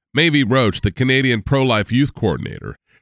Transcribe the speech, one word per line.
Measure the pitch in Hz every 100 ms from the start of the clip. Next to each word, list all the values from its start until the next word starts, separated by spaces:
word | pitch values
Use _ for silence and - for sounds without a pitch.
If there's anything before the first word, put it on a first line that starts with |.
| _ 131
Mavie | 165 147 117
Roach, | 131 110 -
the | -
Canadian | - 131 131 135 113
pro-life | - 139 131 107 101
youth | 120 143
coordinator, | - 107 69 - - 55 - _ _